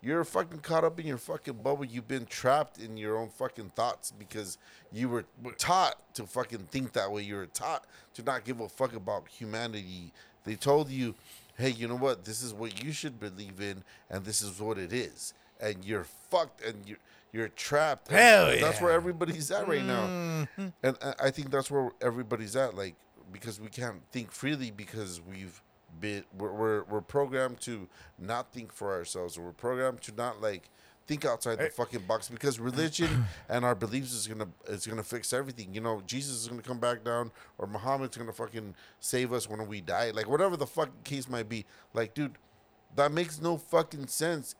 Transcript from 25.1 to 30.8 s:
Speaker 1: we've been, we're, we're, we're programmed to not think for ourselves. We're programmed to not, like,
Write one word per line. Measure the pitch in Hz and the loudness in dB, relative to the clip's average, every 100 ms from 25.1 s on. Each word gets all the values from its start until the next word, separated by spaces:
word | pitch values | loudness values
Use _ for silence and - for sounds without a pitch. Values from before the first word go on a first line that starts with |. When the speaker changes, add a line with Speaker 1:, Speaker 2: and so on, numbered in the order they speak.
| 87 | -8
Speaker 1:
we've | 85 95 95 85 _ _ _ 82 | -10 -12 -12 -14 _ _ _ -8
been, | 104 101 - 95 | -6 -6 -8 -6
we're, | 101 | -4
we're, | 104 110 107 | 0 2 2
we're | 92 104 | 0 -4
programmed | 92 143 139 131 131 120 | 0 0 2 2 -2 -2
to | - 113 90 - - - | -8 -8 -10 -18 -20 -16
not | 90 120 131 | -4 -4 -4
think | 123 113 | -10 -14
for | - 101 | -8 -4
ourselves. | 95 85 92 90 85 | -2 -4 -6 -6 -8
We're | 87 | -12
programmed | 85 120 127 131 123 | -6 -4 0 0 -2
to | - 107 | -10 -4
not, | 123 107 | -4 -2
like, | 107 98 - - | -2 -2 -10 -20